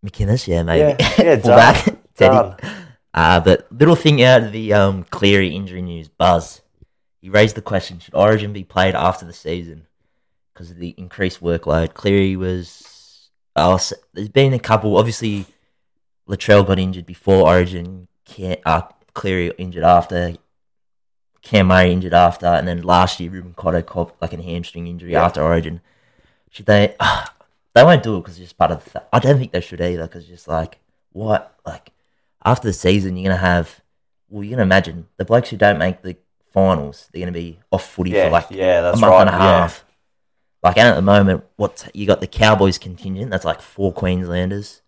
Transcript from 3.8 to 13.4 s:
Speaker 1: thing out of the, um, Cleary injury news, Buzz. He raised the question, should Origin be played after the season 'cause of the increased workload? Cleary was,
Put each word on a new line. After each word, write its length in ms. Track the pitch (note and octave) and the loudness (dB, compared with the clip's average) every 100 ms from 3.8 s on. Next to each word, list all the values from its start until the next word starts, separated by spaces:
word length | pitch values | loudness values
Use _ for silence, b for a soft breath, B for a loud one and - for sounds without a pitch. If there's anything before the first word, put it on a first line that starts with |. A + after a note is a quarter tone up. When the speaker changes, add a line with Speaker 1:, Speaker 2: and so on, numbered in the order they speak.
| D3+ E3+ | 2 4
Speaker 1:
thing 260 | D3+ D3 | 2 4
out 220 | B2+ B2+ | 6 4
of 80 | A2+ | 2
the, 220 | G#2+ A2 | -8 0
um, 300 | G#2 G2 G2 F2 | 2 2 0 -8
Cleary 500 | - G2 G2+ F#2 D#2+ | -2 2 2 0 -4
injury 260 | G2 F2+ | -12 -12
news, 260 | F2+ E2+ D#2 | -12 -12 -16
Buzz. 520 | _ F2 E2+ D#2+ - _ _ _ _ _ _ | _ 2 2 -2 -18 _ _ _ _ _ _
He 80 | F#2 | -4
raised 260 | G2+ A2 G#2+ | 2 2 0
the 60 | |
question, 380 | - G2 - F2+ | -6 -6 -6 -16
should 140 | - | -10
Origin 400 | - G2+ A2 G#2 | 0 2 2 -2
be 100 | G#2 | -12
played 320 | F#2 - F#2+ F#2 | -10 -2 -2 0
after 300 | F2 F#2 E2+ | -2 -4 -10
the 80 | |
season 540 | E2+ - F2 E2+ D#2 D#2+ _ _ _ _ _ _ | -16 -10 -10 -10 -20 _ _ _ _ _ _ _
'cause 180 | _ E2+ | _ -20
of 60 | F2 | -16
the 120 | F2 - | -16 -14
increased 440 | F#2 - F#2+ - | -20 -6 -6 -6
workload? 520 | E2+ E2+ - D#2 E2 | -4 -4 -2 -2 -2
Cleary 420 | - G2+ G2 F#2+ F#2+ | -4 -2 0 0 -2
was, 960 | F#2 F2+ F2 - - - _ _ _ _ | -6 -6 -10 -20 -20 -20 _ _ _ _